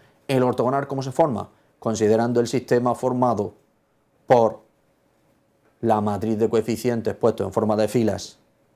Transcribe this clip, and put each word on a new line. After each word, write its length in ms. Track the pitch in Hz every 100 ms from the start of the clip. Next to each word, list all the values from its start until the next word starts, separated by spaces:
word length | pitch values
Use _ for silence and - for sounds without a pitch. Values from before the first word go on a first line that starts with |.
| _ _ -
¿el 140 | 131
ortogonal 440 | 127 117 123 139 139
cómo 160 | 135
se 100 | 135
forma? 360 | 127 156 104 95 _ _ _
Considerando 640 | 113 107 104 110 120 120
el 60 | 120
sistema 480 | 127 - 123 123
formado 600 | 117 131 123 127 107 98 - _ _ _ _ _ _ -
por 340 | 123 113 - _ _ _ _ _ _ _ _ _ _ _ _
la 200 | 113 107
matriz 380 | 104 101 107 110
de 100 | 110
coeficientes 680 | 110 110 110 123 117 107
puesto 300 | - 117 107
en 80 | 98
forma 240 | 110 107 107
de 120 | 107
filas 500 | 123 110 95 - - _ _ _